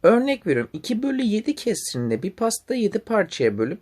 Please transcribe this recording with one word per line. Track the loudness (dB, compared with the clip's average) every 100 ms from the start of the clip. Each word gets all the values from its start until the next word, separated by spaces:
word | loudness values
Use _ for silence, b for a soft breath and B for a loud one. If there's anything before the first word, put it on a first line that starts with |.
Örnek | 6 4 2 -2 0
veriyorum, | 0 0
iki | -8 -4 -2
bölü | -2 0
yedi | 0 0 -2 -4
kesrinde | -2 -4 -4 -4 -2 -2
bir | -2
pasta | -2 -2 -2 _ -2
yedi | 0 -2
parçaya | -2 0 0 0 0 2
bölüp | -4 -4